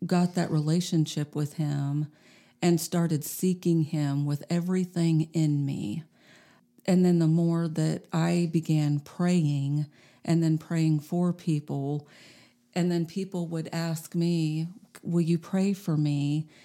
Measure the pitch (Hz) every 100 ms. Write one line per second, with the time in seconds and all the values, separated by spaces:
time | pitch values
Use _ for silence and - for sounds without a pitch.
0 | 170 180 180 180 160 156 151 175 175 165
1 | 156 151 147 147 147 - 147 143 139 143
2 | 151 - _ - _ _ 175 165 - 175
3 | 165 151 - - 185 180 175 165 151 156
4 | 143 139 143 143 - 175 175 185 180 170
5 | 165 160 156 165 151 143 139 143 - 160
6 | - _ _ - _ _ _ _ - 180
7 | 180 170 160 165 170 165 165 160 156 -
8 | - 160 170 175 170 165 160 156 147 147
9 | - - 175 180 147 143 139 147 147 _
10 | - _ - 165 160 160 - 165 160 151
11 | 147 175 180 175 175 151 143 139 139 147
12 | - - - - - _ _ 180 175 175
13 | 160 196 190 180 165 165 160 165 165 160
14 | - 175 170 170 156 156 165 190 - -
15 | - 170 165 170 - 190 196 190 - 151
16 | 147 143 143 151 151 -